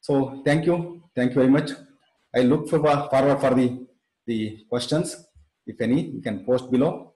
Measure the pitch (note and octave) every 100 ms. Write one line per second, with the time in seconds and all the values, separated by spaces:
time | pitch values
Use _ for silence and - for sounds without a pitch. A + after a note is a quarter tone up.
0 | - C#3+ C3 - D3 D3+ E3 F3 E3 -
1 | _ - B2 C3 C3 C#3 D3+ - - _
2 | _ _ _ A#2+ B2 D3+ D#3+ D#3+ D3+ C#3+
3 | C#3+ C3 C3+ C#3 C3+ B2+ B2 - - _
4 | _ _ - A2+ G#2+ G#2 _ A#2+ - D3+
5 | - - - _ _ _ - A2 A2+ C3
6 | - - A#2+ G2 G2+ B2+ - B2 D3 F3
7 | -